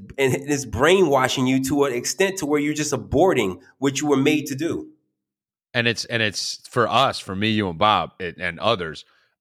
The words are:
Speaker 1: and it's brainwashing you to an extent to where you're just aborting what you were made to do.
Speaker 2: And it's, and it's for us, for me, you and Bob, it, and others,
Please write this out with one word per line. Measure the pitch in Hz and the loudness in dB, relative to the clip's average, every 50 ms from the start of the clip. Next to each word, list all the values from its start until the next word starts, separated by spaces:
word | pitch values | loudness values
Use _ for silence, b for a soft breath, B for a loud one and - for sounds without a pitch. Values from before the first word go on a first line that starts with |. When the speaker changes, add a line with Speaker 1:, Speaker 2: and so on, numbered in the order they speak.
| 98 - - | -16 -14 -2
Speaker 1:
and | 135 135 131 131 | 0 0 0 0
it's | 139 131 143 147 143 127 | -2 -2 -2 -2 -2 -2
brainwashing | 107 101 110 139 165 190 196 180 143 139 127 131 127 - 139 127 | -6 -2 2 4 4 6 6 4 4 4 4 4 2 2 2 0
you | 131 131 131 135 | 2 2 2 2
to | 135 151 143 139 | 0 2 2 2
an | 139 | 0
extent | 120 120 117 - - - 190 196 190 - | 0 -4 -4 -6 -2 0 0 0 0 -4
to | 156 | -4
where | 143 151 147 | -2 -2 0
you're | 147 151 | 0 -2
just | 147 151 147 - 139 | -4 -4 -4 -4 -4
aborting | 113 101 95 92 139 180 190 151 123 104 92 90 B B B B | -6 -6 -2 2 4 4 4 4 2 0 -2 -4 B B B B
what | B 131 143 135 135 | B -2 -2 -2 0
you | 151 | 0
were | 147 139 | 2 2
made | 135 139 151 156 151 139 | 4 4 2 2 0 -2
to | - 135 | -6 -8
do. | 135 165 160 104 80 - - _ _ _ _ _ _ _ _ _ _ _ _ _ _ _ _ - | -6 -6 -6 -6 -6 -8 -14 _ _ _ _ _ _ _ _ _ _ _ _ _ _ _ _ -4
Speaker 2:
And | 120 117 | -2 -2
it's, | 117 113 - - | -2 -2 -4 -6
and | - 120 113 | -6 -2 -2
it's | 110 104 - - - - - - _ | -2 -2 -2 -6 -8 -8 -10 -10 _
for | - - 127 113 - | -6 0 0 0 2
us, | 104 120 139 117 - - | 2 2 2 2 0 -4
for | - - 92 | -8 -8 -6
me, | 95 107 110 | -2 -2 0
you | 110 107 101 92 | 0 0 -2 -2
and | 82 78 | -2 2
Bob, | 104 107 104 90 80 76 _ - | 2 4 4 2 0 -4 _ -10
it, | 95 85 - - | -10 -10 -8 -6
and | 90 87 85 78 | -6 -6 -6 -2
others, | 87 107 117 92 85 80 76 - - _ _ _ _ _ _ _ | -2 -2 0 0 -4 -10 -10 -12 -18 _ _ _ _ _ _ _